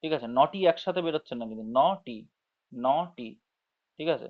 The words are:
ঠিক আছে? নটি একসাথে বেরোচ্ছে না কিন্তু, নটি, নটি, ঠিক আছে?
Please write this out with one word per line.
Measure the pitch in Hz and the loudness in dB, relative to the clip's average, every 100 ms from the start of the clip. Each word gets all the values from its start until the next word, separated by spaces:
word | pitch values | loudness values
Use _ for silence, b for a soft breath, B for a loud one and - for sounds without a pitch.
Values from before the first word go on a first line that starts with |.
ঠিক | 160 | -2
আছে? | 151 117 | -4 0
নটি | 123 143 196 | 4 4 6
একসাথে | 185 165 - 180 | 2 2 -2 -2
বেরোচ্ছে | 165 151 - | -2 -2 -4
না | 120 | -10
কিন্তু, | 113 110 110 | -8 -8 -2
নটি, | 123 160 190 - 113 113 _ _ _ _ | 4 4 2 -8 -14 -16 _ _ _ _
নটি, | 127 127 147 175 - 113 110 _ _ _ _ _ _ | -4 0 0 -2 -8 -14 -14 _ _ _ _ _ _
ঠিক | 156 | -2
আছে? | 143 | -2